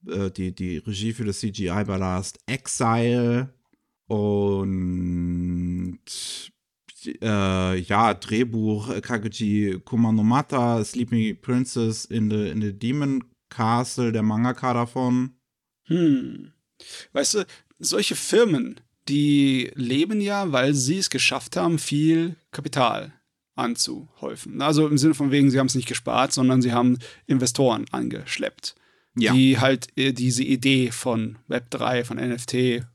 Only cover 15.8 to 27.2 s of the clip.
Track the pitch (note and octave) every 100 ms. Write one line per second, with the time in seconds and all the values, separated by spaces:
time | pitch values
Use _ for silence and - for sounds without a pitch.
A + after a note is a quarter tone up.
15.8 | - E3 E3 C3+ - - - _ _ _
16.8 | - - - - C#3+ G#3+ F#3+ - _ _
17.8 | - G3 G3+ D#3 - G3 A#3 D3 - -
18.8 | _ _ - C#3+ D3 C#3+ C#3 C3 B2 -
19.8 | A#2+ C3 E3+ G#3+ G3+ G3+ F#3+ C3+ C3 C#3+
20.8 | B2+ F#3 F#3 C3 - C3+ - F3 F3 E3
21.8 | - D3 D#3 E3 E3+ D#3+ _ - D3 C3+
22.8 | A#2+ G#2+ - - _ _ _ - A#2+ A#2+
23.8 | - - - _ - - - - C#3+ D3+
24.8 | D3+ D3 D3+ D3 C#3+ C#3+ C#3 C3 C3 C3
25.8 | A#2+ B2 - A#2 C3+ - B2+ B2+ B2 A#2+
26.8 | B2 B2 - -